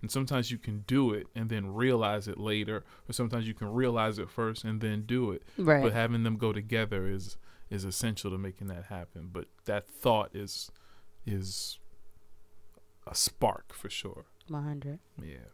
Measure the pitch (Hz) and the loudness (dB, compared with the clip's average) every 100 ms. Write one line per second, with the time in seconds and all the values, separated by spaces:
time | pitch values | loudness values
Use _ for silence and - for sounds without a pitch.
0 | 110 135 135 139 117 120 - 104 101 127 | 0 0 2 2 0 -2 -4 -4 2 4
1 | 131 104 - - 113 110 98 101 127 123 | 6 2 -4 -4 -2 0 -2 2 4 6
2 | 110 104 104 95 107 107 104 107 - - | 4 2 -2 -4 0 0 0 -4 -6 -20
3 | - 117 120 120 110 110 107 113 127 117 | -10 -2 0 0 -2 -4 -2 2 4 4
4 | 110 107 101 - 113 110 110 110 110 107 | 2 0 -6 -2 -2 0 -2 0 0 0
5 | 107 123 120 90 - - 170 151 131 110 | 0 2 2 -2 -6 0 6 8 8 4
6 | 117 117 113 110 113 104 107 113 110 104 | 2 4 2 2 2 0 0 0 2 2
7 | 98 98 92 - - - - 101 95 92 | 2 0 -2 -8 -10 -14 -6 -4 -2 0
8 | 117 104 101 92 98 92 101 90 87 98 | 0 0 -2 -4 -4 -6 -8 -8 -8 -10
9 | 87 - 85 87 - - - 104 - - | -10 -12 -10 -8 -10 -12 -2 -2 -4 0
10 | 127 110 104 98 101 - - - - - | 4 4 4 -4 -8 -8 -10 -14 -20 -18
11 | - - - 98 95 95 - - - - | -18 -10 -4 -2 -2 -6 -8 -10 -14 -12
12 | - - - - - - - - - - | -14 -14 -16 -16 -16 -16 -16 -18 -20 -18
13 | - - - - 120 95 - - 101 - | -8 0 0 2 2 2 -8 -12 -8 -8
14 | 101 - - - - 151 147 147 139 151 | -8 -10 -18 -20 -8 -4 -4 -4 -6 -10
15 | _ - 80 67 53 | _ -14 -12 -12 -16